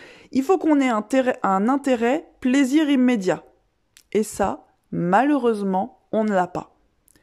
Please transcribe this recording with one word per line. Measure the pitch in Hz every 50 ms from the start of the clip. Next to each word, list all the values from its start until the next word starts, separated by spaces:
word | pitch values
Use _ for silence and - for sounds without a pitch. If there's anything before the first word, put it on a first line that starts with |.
| - - - - - _
Il | - 247 269
faut | - 381 320
qu'on | - 320 302 285 269
ait | 254
un | 233 214
terra-, | 214 - - 262 262 247 - - -
un | 196 190 190 202 233
intérêt | 269 285 277 277 254 233 233 233 262 330 - - _ _
plaisir | - 254 247 277 285 247 262 311 320 277
immédiat. | 285 262 254 247 247 220 190 185 156 - - - _ _ _ _ _ _ _ _ _ - - _ -
Et | 202 214
ça, | - - - 208 185 262 311 - _ _ _ _ _ -
malheureusement, | 170 170 175 185 208 254 285 302 277 233 240 226 208 202 196 190 185 202 247 - _ _ _ -
on | 214 220
ne | 214 202
l'a | 185 175 175
pas. | - 160 - - _ _ _ _ _ _ _ _ _ _